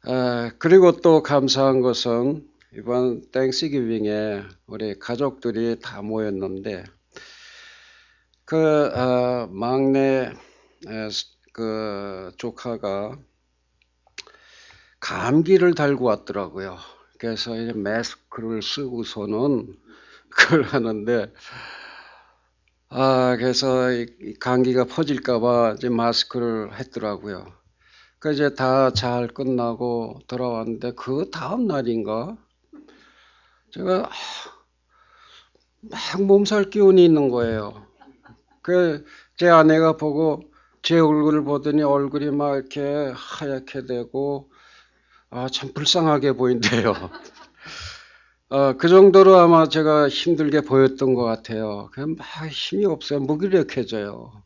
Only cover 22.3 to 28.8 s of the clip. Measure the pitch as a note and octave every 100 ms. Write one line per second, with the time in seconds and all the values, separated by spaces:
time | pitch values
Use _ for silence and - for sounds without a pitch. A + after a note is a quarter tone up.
22.3 | _ _ _ _ _ _ B2 C3+ C3 B2+
23.3 | B2 B2+ B2 C3+ B2+ B2+ B2 A#2 _ -
24.3 | A2+ B2+ B2+ B2+ B2+ B2 - D3 C3 A2+
25.3 | A#2+ A#2+ A#2+ A#2 G#2+ B2 A#2 A#2 A2+ -
26.3 | B2 A#2+ A2+ G2+ G#2+ - A#2+ A2 G2+ G#2
27.3 | F#2 F#2+ _ _ _ _ _ _ _ D#3
28.3 | C#3+ C#3+ C#3 C3 C3